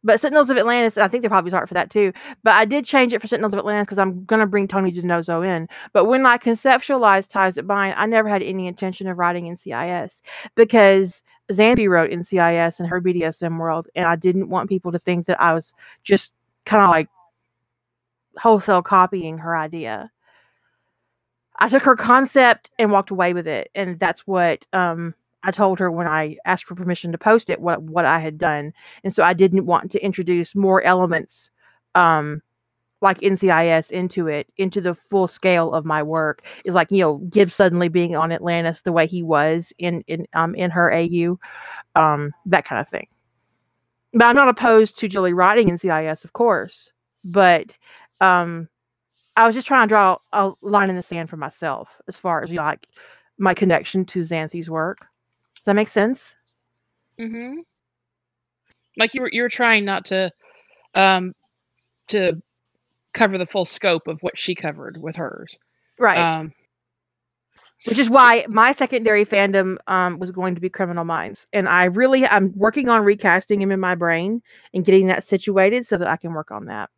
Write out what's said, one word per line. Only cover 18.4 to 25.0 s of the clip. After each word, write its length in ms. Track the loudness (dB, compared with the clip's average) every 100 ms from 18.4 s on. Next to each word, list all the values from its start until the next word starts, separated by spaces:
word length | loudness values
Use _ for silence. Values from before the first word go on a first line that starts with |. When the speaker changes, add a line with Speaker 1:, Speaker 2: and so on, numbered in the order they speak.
| 2 2 2 0
Speaker 1:
copying 560 | 2 2 2 0 -8 -10
her 180 | -6 -6
idea. 540 | -6 -10 -10 -10 -12 _ _ _ _ _ _ _ _ _ _ _ _ _ _ -2
I 100 | 2
took 140 | 4
her 120 | 4 2
concept 720 | 4 4 4 4 4 2 _ -2
and 120 | 2
walked 200 | 2 0
away 240 | -2 -2
with 120 | -2 -4
it, 240 | -8 -8
and 240 | -8 -8 -4
that's 260 | -4 -4 -4
what, 400 | 0 0 -2 _
um, 420 | -2 -2 -4